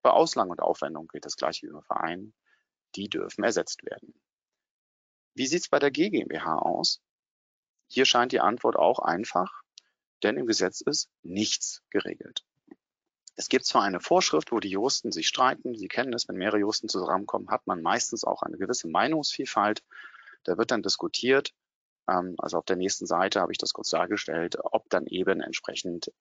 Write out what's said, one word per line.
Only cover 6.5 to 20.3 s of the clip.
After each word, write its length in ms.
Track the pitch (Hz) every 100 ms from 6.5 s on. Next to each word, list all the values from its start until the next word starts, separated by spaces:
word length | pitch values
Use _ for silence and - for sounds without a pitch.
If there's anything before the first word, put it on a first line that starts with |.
| 80
aus? 420 | - - 170 - _ _ _ _ _ _ _ _ _
Hier 160 | 123 131
scheint 260 | 123 120
die 80 | 127
Antwort 380 | 98 104 117 -
auch 220 | 87 -
einfach, 640 | - 87 110 - 190 - - - _ _ _ _
denn 140 | 104 139
im 80 | 123
Gesetz 340 | 101 92 -
ist 300 | - 151 - _
nichts 600 | 85 95 107 - - - -
geregelt. 560 | 101 - - - - - _ - - _ _ _ _ _ -
Es 140 | -
gibt 160 | 131 -
zwar 180 | 127
eine 160 | 101 90
Vorschrift, 540 | - 180 - 151 -
wo 80 | 113
die 80 | 101
Juristen 420 | 95 127 - 110
sich 160 | 82 78
streiten, 480 | - 127 127 127 113
Sie 140 | 95
kennen 240 | - 131
es, 160 | 113 -
wenn 80 | 92
mehrere 220 | 98 104
Juristen 280 | 101 104 104
zusammenkommen, 600 | 95 87 92 101 104 98
hat 180 | 107 -
man 140 | 90
meistens 420 | 82 117 - 113
auch 200 | - -
eine 140 | - -
gewisse 300 | 95 123 82
Meinungsvielfalt. 960 | 82 123 160 143 - 135 110 104 110 - - - - -